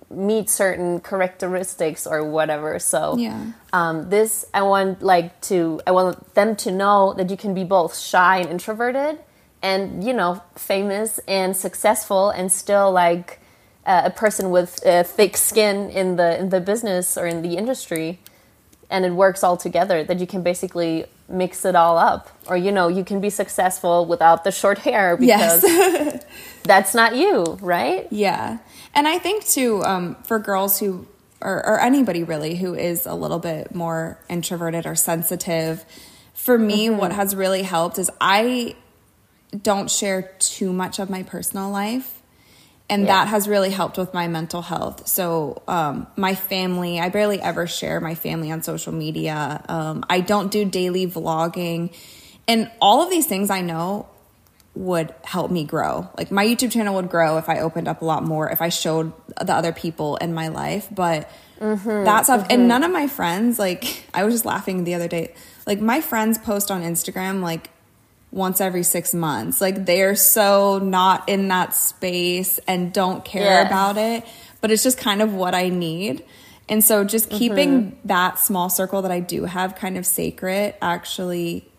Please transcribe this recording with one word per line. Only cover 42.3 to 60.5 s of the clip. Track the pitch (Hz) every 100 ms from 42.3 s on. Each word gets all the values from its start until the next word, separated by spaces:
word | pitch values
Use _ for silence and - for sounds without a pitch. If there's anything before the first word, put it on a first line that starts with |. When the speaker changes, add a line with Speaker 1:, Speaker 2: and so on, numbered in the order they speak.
| _ _ _ _ _ -
Speaker 2:
And | 208
Speaker 1:
Yeah. | 202
Speaker 2:
that | 190 202
has | 214 202
really | 202 190
helped | 196 170 -
with | 180
my | 180 170
mental | 165 165 175
health. | 170 165 - - -
So, | - 175 165 143 - -
um, | 180 151 131 - -
my | 190 190
family, | - 190 185 180 175 170
I | 180
barely | 208 208 196
ever | 175 170 170
share | - 156 165
my | 165
family | 165 165 165 156
on | 160
social | 165 160 160
media. | 160 156 160 156 151 143 151 -
Um, | 165 156 156 -
I | 180
don't | 180 208 196
do | 208 202
daily | 185 180 180 180
vlogging. | 165 165 160 170 180 175 170 170 - - - - - -
And | 226 208 -
all | 196 247
of | 349
these | 349 -
things | 190 202
I | 190
know | 175 160 175 208 - _ _ _ _ _ _ -
would | 185 175 160 -
help | - 180 -
me | 175
grow. | 147 156 76 - 180 -
Like, | -
my | 196 214
YouTube | 233 247
channel | 233 208 190
would | 180
grow | 170 160 160
if | 160
I | 160
opened | 165 165 160
up | 160
a | 160
lot | 156
more, | 160 156 156
if | -
I | 170
showed | - 170 160 160 - - -
the | 185
other | 208 170
people | 165 170 - 151 143
in | 170
my | 165
life. | 160